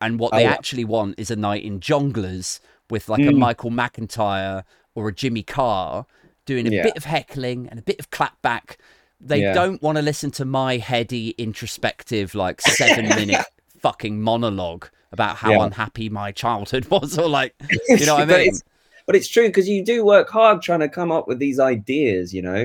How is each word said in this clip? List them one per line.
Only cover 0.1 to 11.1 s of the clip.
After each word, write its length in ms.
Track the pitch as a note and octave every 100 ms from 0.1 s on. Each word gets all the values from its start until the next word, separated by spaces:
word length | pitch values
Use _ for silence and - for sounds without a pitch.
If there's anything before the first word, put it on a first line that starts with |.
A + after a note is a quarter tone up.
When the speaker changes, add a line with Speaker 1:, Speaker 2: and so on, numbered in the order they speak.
| A#2
Speaker 1:
what 140 | A#2
they 100 | A2
Speaker 2:
Oh, 60 | A#2+
yeah. 40 |
Speaker 1:
actually 320 | D3 - B2+ A2
want 320 | A2+ G2+ F#2+
is 140 | G#2+
a 40 | G#2+
night 280 | G#2 G#2
in 160 | G#2 G2
Jongleurs 800 | - D3 C#3+ A2+ F#2 F#2 F2+ - _ _ -
with, 200 | A2 -
like, 160 | A2 D3
a 60 |
Speaker 2:
Mm. 60 | C#3+
Speaker 1:
Michael 340 | A#2+ A2+ A#2+
McIntyre 920 | A#2 B2 - A2+ - G#2 G2 F#2+ F#2+ - _ _ A#2
or 120 | G#2+
a 60 |
Jimmy 300 | G2 C3 A2+
Carr 640 | - - B2 G2 E2 D#2+ - _ _ _ -
doing 220 | C3 A#2
a 40 |
Speaker 2:
Yeah. 120 | G#2
Speaker 1:
bit 140 | G#3+ D#3+
of 80 | C#3
heckling 600 | D#3+ - C#3+ B2+ B2 B2
and 100 | A#2
a 40 |
bit 160 | D3 G3
of 100 | -
clapback. 680 | - C#3+ - B2+ A#2 - - _ _ _ _
They 200 | C3 D3
Speaker 2:
Yeah. 120 | G2
Speaker 1:
don't 280 | F3 F3+ F#3+
wanna 180 | D3+ D3+
listen 300 | D3 D3 C#3+
to 140 | - C3+
my 320 | C3+ C3 B2
heady, 540 | A2 B2 A2+